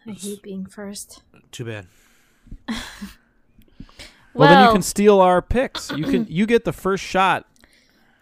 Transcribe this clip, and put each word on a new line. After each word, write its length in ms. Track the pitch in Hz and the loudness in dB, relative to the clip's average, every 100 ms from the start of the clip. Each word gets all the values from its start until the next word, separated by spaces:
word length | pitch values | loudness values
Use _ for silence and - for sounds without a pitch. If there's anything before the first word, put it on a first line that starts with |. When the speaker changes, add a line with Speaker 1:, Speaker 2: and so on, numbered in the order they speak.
| 226 | -20
Speaker 1:
I 60 | |
hate 280 | 185 196 202 | -16 -14 -14
being 240 | 208 190 | -14 -14
first. 580 | 190 - 202 202 - - _ _ _ | -14 -16 -16 -16 -18 -20 _ _ _
Speaker 2:
Too 140 | - 117 | -16 -14
bad. 220 | 107 90 _ _ _ _ _ - - - | -14 -16 _ _ _ _ _ -20 -20 -12
Speaker 1:
<laughs> 120 | 226 - - 202 - _ _ _ _ _ - - _ - _ _ | -12 -12 -16 -20 -20 _ _ _ _ _ -20 -20 _ -20 _ _
Speaker 3:
Well, 160 | 233 277 | 2 6
then 100 | 277 | 8
you 40 | 247 | 6
Speaker 1:
Well 60 | |
Speaker 3:
can 80 | 214 | 4
steal 380 | 170 - 208 202 | -2 0 4 6
our 220 | 185 180 | 4 2
picks. 480 | - 226 - - - | 0 -4 -4 -8 -10
You 140 | 269 | -8
can, 220 | 302 262 214 | -2 -2 -2
you 180 | 160 214 | -2 0
get 180 | 233 | 0
the 80 | 202 | 0
first 300 | - 190 190 | -6 -6 -6
shot, 440 | - 185 190 143 - _ _ _ _ _ _ _ | -4 -2 0 0 -6 _ _ _ _ _ _ _